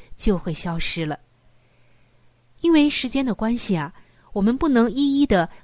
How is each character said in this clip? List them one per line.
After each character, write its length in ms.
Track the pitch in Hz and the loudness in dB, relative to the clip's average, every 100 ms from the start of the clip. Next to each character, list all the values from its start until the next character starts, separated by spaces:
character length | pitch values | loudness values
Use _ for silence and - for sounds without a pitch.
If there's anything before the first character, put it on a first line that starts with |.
| - | -16
就 220 | - 220 180 | -4 -2 0
会 140 | 175 | -2
消 260 | 160 175 165 | -6 -6 -4
失 280 | - - 156 | -4 -4 -6
了。 120 | - _ _ _ _ _ _ _ _ _ _ _ _ _ _ | -8 _ _ _ _ _ _ _ _ _ _ _ _ _ _
因 120 | 330 | 2
为 180 | 330 196 | 4 4
时 180 | - 254 | 0 -4
间 160 | 269 | -2
的 100 | 262 | -2
关 220 | 196 220 240 | -2 -2 -2
系 180 | - 175 | -2 -2
啊， 160 | 151 - - _ _ | -4 -12 -20 _ _
我 80 | 208 | -2
们 140 | 202 254 | 0 2
不 120 | 330 | 2
能 240 | 240 233 | 2 2
一 280 | 254 285 277 | 0 0 2
一 60 | 285 | 2
的 220 | 190 165 - | 2 0 -6